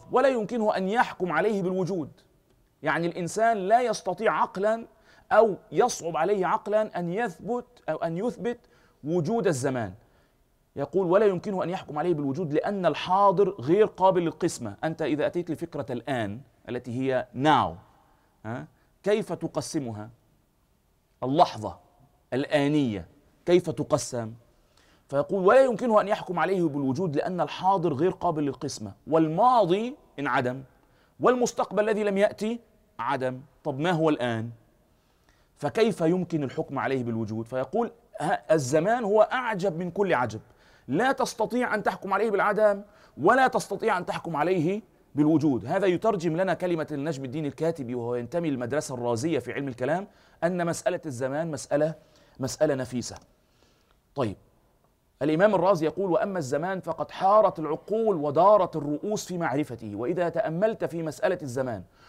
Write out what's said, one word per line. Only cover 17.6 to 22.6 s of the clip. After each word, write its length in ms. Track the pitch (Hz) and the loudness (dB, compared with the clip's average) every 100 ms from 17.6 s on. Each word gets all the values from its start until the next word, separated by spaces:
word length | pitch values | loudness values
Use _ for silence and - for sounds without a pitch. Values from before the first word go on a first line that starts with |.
| 92 87 - _ _ _ _ _ 107 | 2 -4 -16 _ _ _ _ _ -12
ها؟ 220 | 127 156 _ _ _ | -12 -12 _ _ _
كيف 300 | 196 214 185 | -2 0 -2
تقسمها؟ 760 | 170 160 156 - 160 120 104 107 - _ _ _ _ _ _ _ _ _ _ | -6 -6 -6 -6 -6 -6 -8 -14 -18 _ _ _ _ _ _ _ _ _ _
اللحظة 560 | 127 151 175 113 104 - _ _ _ _ _ | 0 4 4 2 -8 -10 _ _ _ _ _
الآنية 720 | 127 143 143 | -4 0 2